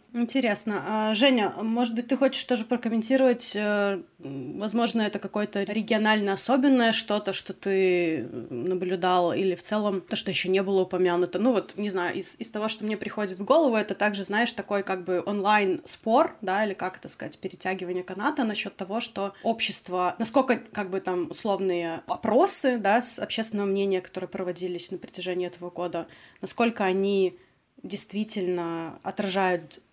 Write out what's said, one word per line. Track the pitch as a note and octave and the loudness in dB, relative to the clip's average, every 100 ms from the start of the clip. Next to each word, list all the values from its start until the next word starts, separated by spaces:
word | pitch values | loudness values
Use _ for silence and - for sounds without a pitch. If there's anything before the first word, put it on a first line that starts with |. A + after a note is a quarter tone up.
| _ | _
Интересно. | A#3+ A#3 C4+ A#3+ G3+ A3 G3 D3+ | -4 -2 0 0 0 -2 -4 -2
А, | G#3+ G#3+ | -2 0
Женя, | G#3+ C#4 B3+ F#3+ - | 4 4 4 2 -2
может | A3 A3+ B3 A3+ | -2 0 0 -2
быть, | A#3+ | -2
ты | B3+ | 2
хочешь | C4+ C4 | 2 0
тоже | - A#3+ A3 | -2 -2 0
прокомментировать, | A#3+ A#3 A3+ A3 C4 C4 A#3+ - G3+ | -4 -2 -2 2 4 4 2 0 -2
э, | G#3 G#3 G3+ F#3+ - _ | 0 2 0 -2 -6 _
возможно, | C#3 C3+ C3 F#3+ G#3 A3 A#3 A3+ | -10 -8 -8 -6 -4 0 0 0
это | G#3 G#3 | -2 -2
какое-то | G3 G#3 G#3 G3+ | -4 -4 -2 -2
регионально | G3 A3 A3 A3 G#3+ G#3+ G3+ | -2 -2 0 2 4 2 2
особенное | G3 - C4 C#4 C4 A3+ | 0 2 4 6 6 4
что-то, | A3 - G#3 G#3 | 2 0 -2 -2
что | F#3+ - | -6 -8
ты | - G3 F#3+ F#3 F3+ E3+ D#3 - B2 G#2+ | -8 0 2 4 4 2 -2 -4 -8 -8
наблюдал, | A#2+ E3 F3+ F3+ F#3 F3+ F#3 F3 | -4 -2 -2 -2 0 2 4 4
или | C3 F#3+ F3 | 2 0 0
в | |
целом | - G#3+ G#3 F#3+ | -2 0 0 -2
то, | - A3 | -2 -4
что | - | -2
ещё | E3 F3 | -2 2
не | F#3+ | 2
было | F#3+ F#3+ | 2 2
упомянуто? | F#3 F3+ F3+ F3 F3 F3 | 2 2 4 4 0 2
Ну | A#3+ | 2
вот, | A3 - - | 2 0 -4
не | G#3 | -4
знаю, | F#3 F3 - | -2 -2 -2
из, | F#3 - | -4 -4
из | A3 | -6
того, | G#3+ A3 | -4 -4
что | A3 | -4
мне | G#3+ G#3 | -4 -4
приходит | G3+ - G#3 F#3 | -6 -4 -4 -2
в | G3 | 2
голову, | D#4 D4 A3 | 4 6 2
это | G#3 F#3+ | 0 0
также, | G#3 G3 F#3+ | 0 0 -2
знаешь, | G#3 A#3 | 0 0
такой | - - G3+ | -2 -4 -2
как | F#3+ F#3 F3 | -2 -4 -2
бы | F3+ F#3 | -2 0
онлайн-спор, | G#3 G3 G#3+ G3 E3+ - - A3 A#3+ D#4+ - | 0 4 4 4 0 -4 -6 2 4 4 0
да, | F#3 G3 G#3+ | -2 0 0
или | |
как | F#3 F#3 - | -2 -6 -8
это | - | -12
сказать, | - D#3 - | -10 -12 -10
перетягивание | F#3+ F3+ F#3 F#3+ F3+ F3+ | -10 -8 -6 -4 -4 -6
каната | F3+ F#3 A#3+ D4 | -6 -4 -2 0
насчёт | A3+ G#3 - - | -2 -2 -6 -8
того, | F#3 A3 | -6 -6
что | - - G3 - | -6 -4 -6 -4
общество, | G#3+ A3+ - - - F3+ F3+ F3 | -4 -2 0 0 0 0 0 0
насколько | A3 C#4 C4 A#3+ - | 0 2 2 0 -2
как | - F#3+ | -8 -4
бы | F#3 | -4
там | F#3+ F3+ D#3+ | -2 -2 -2
условные | F3 G#3+ F#3+ F#3+ F3 E3+ E3 - | -4 -2 0 0 0 -2 -6 -6
опросы, | - A#3 A#3 G4 - C4+ A#3+ | -4 2 4 6 6 4 2
да, | G3 A3+ | 4 4
с | - - | 4 2
общественного | G3+ - A3 G#3 G3+ | 0 -2 0 0 0
мнения, | G3 G3 F#3 | 0 2 0
которые | - F#3 F3+ | -4 -8 -8
проводились | F#3+ F3+ E3+ F3+ F3 - | -6 -6 -6 -6 -6 -8
на | F#3 | -10
протяжении | - - F3+ F3+ F3 | -12 -10 -6 -4 -4
этого | F3 F3 | -6 -12
года, | F3 F3 E3+ E3+ - - - | -8 -6 -6 -8 -14 -20 -10
насколько | F#3 - A#3 A3+ | -4 0 0 2
они | G3 F#3 G3 G3 F#3 - _ _ _ _ | 0 2 2 2 2 0 _ _ _ _
действительно | - G3+ - G3+ G#3+ G#3+ F3+ F3+ E3+ E3 E3 - | -6 -2 -2 -2 -2 -2 -2 -2 -2 -6 -8 -8
отражают | - - G3+ F#3+ F#3 F3 D#3 - _ | -8 -4 -2 2 2 2 -2 -18 _